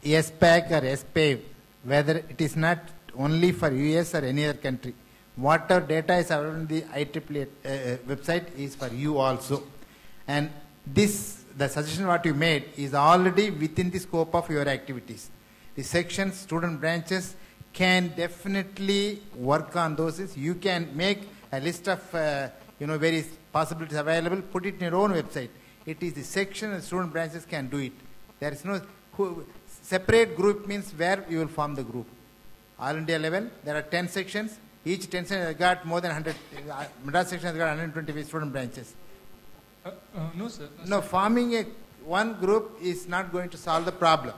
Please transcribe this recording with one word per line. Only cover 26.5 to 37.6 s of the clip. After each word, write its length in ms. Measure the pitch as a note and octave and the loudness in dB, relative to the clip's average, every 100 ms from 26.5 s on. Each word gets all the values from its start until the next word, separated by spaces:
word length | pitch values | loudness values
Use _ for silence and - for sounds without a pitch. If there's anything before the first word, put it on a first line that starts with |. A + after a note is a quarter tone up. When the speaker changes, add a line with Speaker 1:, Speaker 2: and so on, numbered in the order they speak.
| - G#3+ | -4 -6
Speaker 2:
and 100 | G3 | -6
student 300 | - F3+ F3+ | -4 -4 -2
branches 340 | D#3+ E3 E3 D#3 | -2 -4 -6 -8
can 220 | D#3 C3 | -6 -4
do 100 | C#3+ | -4
it. 140 | C3 - - - - - | -6 -8 -18 -18 -18 -8
There 100 | C#3+ | -8
is 140 | C#3+ | -6
no, 160 | F#3 G3 - - - | -6 -6 -6 -20 -20
who, 340 | - G3 E3+ - - - - | -4 -4 -4 -12 -18 -20 -20
separate 540 | - F#3 F#3 A3+ A3+ D#3+ | -2 -2 6 6 6 4
group 300 | G3 G3+ G3+ | 2 2 -2
means 240 | G3+ F#3+ | -6 -8
where 300 | D#3 E3+ G3 F3 | -2 0 0 0
you 100 | E3 | -2
will 80 | D#3+ | -2
form 300 | - D3 C#3+ | -2 -4 -2
the 80 | |
group. 240 | A#2+ A#2+ A2+ - - - - - - - | -6 -8 -10 -16 -20 -20 -20 -20 -20 -8
All 200 | B2+ D#3 | -4 -4
India 240 | D#3+ D#3+ | 0 0
level, 280 | D#3 F3+ A#3 - | 0 -2 -4 -10
there 140 | D3 D3+ | -6 -6
are 60 | |
ten 260 | D3+ E3+ F3+ | -2 -2 -2
sections. 500 | G3 F#3 G#3 G#3+ - - - | -4 -4 -6 -6 -10 -20 -10
Each 240 | D#3+ D#3+ - | -4 -4 -2
ten 160 | F3+ | -6
section 220 | F3 G3 E3+ | -4 -2 -2
has 80 | |
got 320 | D#3 F3+ F3+ E3 | 2 4 4 0
more 140 | E3+ | -2
than 100 | F3 | 0
hundred, 240 | D#3 D#3+ D#3 - C#3+ C#3+ | -2 -4 -6 -10 -14 -12
uh, 180 | C#3 D3 - | -10 -12 -10
Madras 240 | C3+ D#3+ F3+ | 0 0 2
section 180 | F3 E3+ | -2 -4
has 100 | |
got 120 | D#3+ | 0